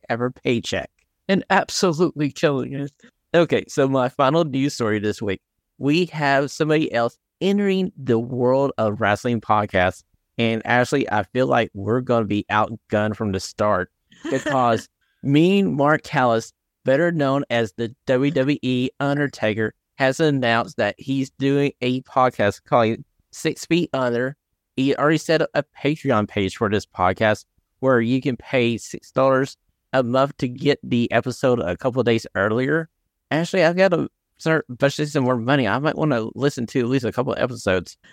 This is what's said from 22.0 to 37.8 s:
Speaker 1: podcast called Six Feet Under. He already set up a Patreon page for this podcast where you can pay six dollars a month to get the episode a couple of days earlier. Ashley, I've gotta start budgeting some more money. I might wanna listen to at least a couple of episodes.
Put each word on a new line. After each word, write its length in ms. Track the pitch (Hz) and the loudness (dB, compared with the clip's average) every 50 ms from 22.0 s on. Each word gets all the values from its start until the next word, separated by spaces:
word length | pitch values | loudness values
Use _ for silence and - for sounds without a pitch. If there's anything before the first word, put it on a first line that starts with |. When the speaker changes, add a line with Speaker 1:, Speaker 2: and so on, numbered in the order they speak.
Speaker 1:
podcast 600 | - - - 131 127 127 - - 104 104 - - _ | -6 -4 0 2 2 2 2 2 0 0 0 -2 _
called 320 | - 143 120 113 110 113 110 - _ _ _ _ _ | 0 2 2 2 2 0 -4 -8 _ _ _ _ _
Six 360 | - - - 160 - - - | -12 -6 -6 -6 -6 -4 -2
Feet 240 | - 165 175 165 - | 0 0 0 0 -2
Under. 440 | - 135 127 123 120 117 127 135 147 _ _ _ _ _ _ _ - | -2 -2 -2 -2 -2 -2 -2 -4 -6 _ _ _ _ _ _ _ -4
He 200 | 131 131 139 - | -2 0 0 0
already 220 | - 139 151 160 151 | 2 2 2 2 2
set 240 | - - 160 156 | 0 0 0 2
up 80 | 160 - | 0 0
a 100 | - 147 - _ _ - | -2 -4 -4 _ _ -4
Patreon 480 | - 143 156 - - 139 120 107 104 | -2 -2 -2 -2 0 0 2 2 0
page 300 | - - 104 98 95 - | 0 -2 -2 -2 -2 -2
for 140 | - 113 101 | -2 -2 0
this 160 | 107 101 - | 0 -2 -4
podcast 580 | - - - 90 92 95 - 110 107 107 - - _ _ _ _ _ _ - | -4 -4 -2 0 0 0 2 2 0 0 0 -4 _ _ _ _ _ _ -4
where 200 | 131 131 127 117 | 0 2 2 2
you 220 | 117 117 131 131 | 2 2 0 0
can 160 | 127 139 120 - | -2 -2 -6 -6
pay 400 | - - - 127 120 117 117 101 | -6 -2 0 0 2 0 0 -4
six 340 | - - - - - - | -8 -12 -16 -18 -12 -6
dollars 460 | - 135 131 135 135 131 139 - - _ _ _ _ _ _ _ | -2 2 2 4 2 2 0 -2 -6 _ _ _ _ _ _ _
a 100 | - 131 | -2 0
month 360 | 127 117 123 131 139 143 - - | 0 2 2 0 0 0 -2 -4
to 100 | 143 123 | -6 -6
get 300 | 123 - - 143 143 - | -6 -2 0 0 0 -2
the 280 | - 127 127 120 120 - | -2 -2 0 0 0 2
episode 480 | - 117 - 127 120 - - 127 123 117 | 0 -2 -2 -2 -6 -2 0 0 2 2
a 160 | 78 87 90 | 0 -4 -4
couple 240 | - - 131 120 131 | -4 -4 -2 0 0
of 60 | 110 | 2
days 200 | 120 117 110 - - - | 2 2 0 -2 -4 -2
earlier. 540 | 95 98 107 110 123 131 139 151 165 160 - _ _ _ _ _ _ _ - | 0 0 0 0 0 0 0 -2 -2 -4 -6 _ _ _ _ _ _ _ -4
Ashley, 320 | 139 156 170 - - 190 | -4 -4 -2 0 0 2
I've 140 | 160 165 175 | 2 2 4
gotta 320 | 185 190 190 175 156 143 - _ _ _ _ _ - | 4 2 2 2 0 -2 -4 _ _ _ _ _ -4
start 260 | - 160 160 147 - - | -2 0 0 0 -2 -6
budgeting 380 | 120 - 139 139 - - 151 147 | -4 0 0 0 0 0 -4 -2
some 160 | 147 147 127 | -2 0 0
more 120 | 123 127 | 0 0
money. 320 | 117 110 123 147 139 123 98 | 0 0 0 2 2 2 0
I 100 | 104 131 | 0 0
might 180 | 147 156 - - | -2 -2 -2 0
wanna 320 | 156 151 127 113 110 - - | 0 0 0 -2 -4 -6 -6
listen 320 | 113 131 143 - 131 117 - | -2 -2 -2 -2 -4 -6 -4
to 120 | - 135 | -2 -2
at 60 | 120 | 0
least 180 | 117 135 135 123 | 0 0 0 -2
a 80 | 107 | -2
couple 220 | - - 135 - 104 | -2 -2 -4 -2 -2
of 40 | - | -2
episodes. 600 | - 127 123 104 - 101 92 92 | -2 -4 -4 -4 -2 0 0 0